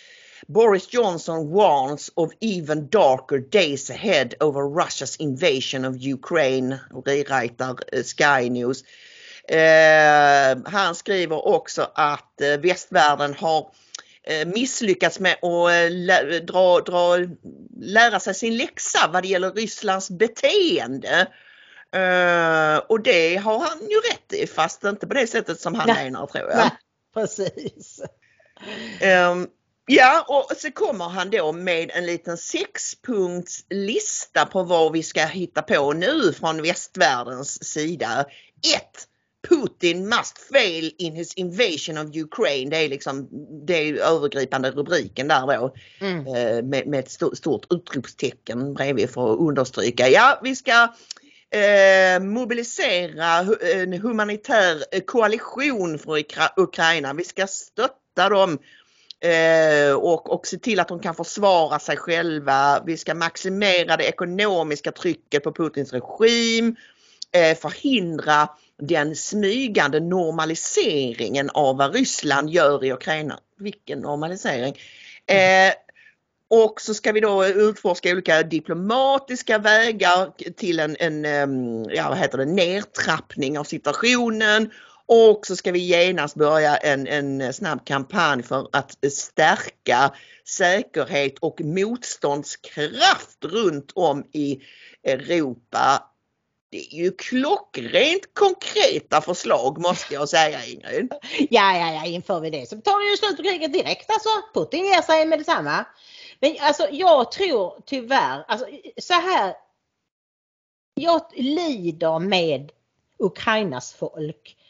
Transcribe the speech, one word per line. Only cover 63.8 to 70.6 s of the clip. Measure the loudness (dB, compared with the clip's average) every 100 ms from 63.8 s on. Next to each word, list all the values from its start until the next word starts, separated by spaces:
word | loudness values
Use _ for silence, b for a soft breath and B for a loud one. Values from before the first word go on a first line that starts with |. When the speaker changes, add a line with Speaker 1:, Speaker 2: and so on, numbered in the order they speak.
| 2 0
Speaker 1:
det |
ekonomiska | 0 -2 -4 -2 0 0 -2 -4 -8
trycket | -6 -4 -6 _ -4
på | -2
Putins | -4 -4 -4 -6
regim, | -8 -8 2 2 4 2 2 0 -2 B B B B 0
eh, | 4 4 4
förhindra | -2 -6 -2 0 -2 -4 2 2 2 -2 b b
den | -2 0 0 -4
smygande | -6 -2 0 0 -2 0 2 0
normaliseringen | -2 -2 -2 -2 -4 -4